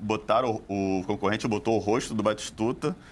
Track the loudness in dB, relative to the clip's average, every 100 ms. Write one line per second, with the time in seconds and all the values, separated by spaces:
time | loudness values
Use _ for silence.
0 | -2 -2 2 2 2 -2 -4 -2 0 0
1 | 0 0 0 0 0 -2 2 0 2 0
2 | 0 0 0 0 -4 -2 -2 0 -4 -4
3 | -12